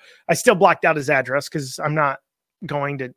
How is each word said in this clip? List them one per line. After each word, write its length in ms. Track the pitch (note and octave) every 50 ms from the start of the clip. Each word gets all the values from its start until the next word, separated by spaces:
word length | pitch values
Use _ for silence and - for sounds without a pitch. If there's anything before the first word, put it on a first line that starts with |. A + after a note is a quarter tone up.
| _ - - _ _ -
I 60 | F3
still 220 | - - B3 A3
blocked 300 | E3+ F#3+ F#3 E3 - -
out 100 | E3+ D#3+
his 140 | D3+ C#3 C3
address 400 | D3 C3+ C3 A#2+ B2+ C#3+ C#3 -
'cause 300 | - D#3+ C#3 C3 - - D#3
I'm 100 | D3+ D3+
not 260 | D#3 D3+ C#3 C3+ - _ _ _ _ _ _ _ - -
going 320 | D3+ D3 D3 C#3+ C#3+ C#3+ C3+
to 140 | C3+ B2 B2+